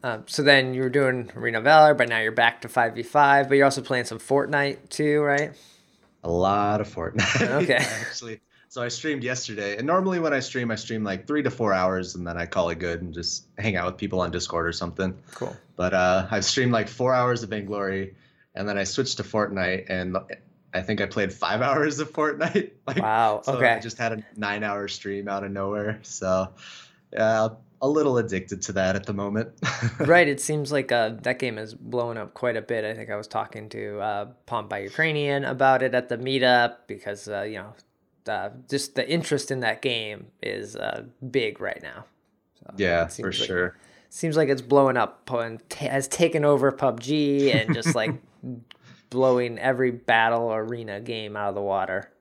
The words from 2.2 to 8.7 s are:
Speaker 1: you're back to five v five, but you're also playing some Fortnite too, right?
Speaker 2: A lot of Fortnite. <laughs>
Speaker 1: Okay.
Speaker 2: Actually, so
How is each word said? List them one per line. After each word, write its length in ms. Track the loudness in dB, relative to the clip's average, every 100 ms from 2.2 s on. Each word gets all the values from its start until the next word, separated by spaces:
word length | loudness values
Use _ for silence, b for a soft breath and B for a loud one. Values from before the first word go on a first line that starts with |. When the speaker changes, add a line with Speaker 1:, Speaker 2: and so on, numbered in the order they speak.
Speaker 1:
you're 100 | 0
back 300 | 4 4 2
to 80 | -4
five 260 | 2 2
v 80 | 0
five, 460 | 0 4 6 6 6
but 60 |
you're 100 | 6
also 160 | 6 2
playing 240 | -2 -2
some 140 | -2 -8
Fortnite 720 | 0 0 2 0 0 -4 -12
too, 320 | -2 2 2
right? 300 | 2 0 -2 -8 b b b b b _
Speaker 2:
A 60 | -2
lot 520 | 2 2 2 2 0
of 120 | -2
Fortnite. 460 | -6 -4 -2 0 0 0
<laughs> 120 | 0
Speaker 1:
Okay. 140 | 2 2
Speaker 2:
Actually, 640 | 2 -4 -8 -10 -12 -14 _ b
so 140 | b